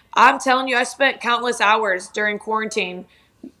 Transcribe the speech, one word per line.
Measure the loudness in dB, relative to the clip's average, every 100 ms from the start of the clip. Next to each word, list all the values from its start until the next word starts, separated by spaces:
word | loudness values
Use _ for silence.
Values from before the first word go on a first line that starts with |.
| _
I'm | 4 4 4
telling | 0 0 0
you, | -2
I |
spent | -2 0 0 0
countless | -2 -2 -2 0
hours | 2 2 0 -4 -6
during | -4 -4 -4
quarantine, | -4 -4 -4 -4 -6 -8 -16 _ _ _ -20 _